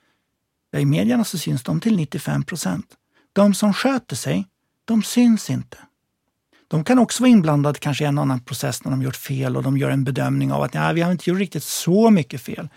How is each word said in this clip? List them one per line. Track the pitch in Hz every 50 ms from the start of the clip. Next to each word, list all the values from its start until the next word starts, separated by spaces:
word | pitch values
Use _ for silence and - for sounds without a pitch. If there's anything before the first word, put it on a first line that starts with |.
| _ _ _ _ _ _ _ _ _ _ _ _ _ _
ja, | - 143
i | 143
medierna | 139 147 170 202 226 247 240 214
så | - -
syns | 151 - 160 147 131 -
de | - 160 165
till | - 226 220
nittiofem | 175 151 - - 147 - 151 147 143 139
procent. | - 185 151 - 185 - - - _ _ _ _ _ _ _ _ _ -
De | 196 202 202 190
som | - 214 208 185
sköter | - - 262 269 240 - - 139
sig, | - - 135 156 196 196 - _ _ _ _ _ _ _ -
de | 233 214 196
syns | - - 240 247 240 220 202 - -
inte. | 127 123 123 - - - - _ _ _ _ _ _ _ _ _ _ _ _ _ _ _ _
De | - 156 160 151
kan | - 254 254
också | 226 - - - 247
vara | 254
inblandade | 240 202 160 160 147 143 139 147 143 -
kanske | - - 131 - 151
i |
en | 147 143
annan | 147 147 139 131 123
process | 123 - 131 - 143 135 120 - -
när | -
de | 135 131
gjort | 131 135 127
fel | - - - 135 131 135 127 127
och | 131 127
de | 135 139
gör | 135 139 135
en | 135 139 131
bedömning | 143 135 135 131 131 139 139 139 135
av | 139 143
att, | 143 135 -
"Nej, | 151 156 160 160
vi | 170
har | 170 180
inte | 180 170 - 175
gjort | 180 190
riktigt | 202 - - 151 -
så | - - - - 170 180 208 226 226
mycket | 208 170 135 - - 135
fel." | - - - - 160 147 _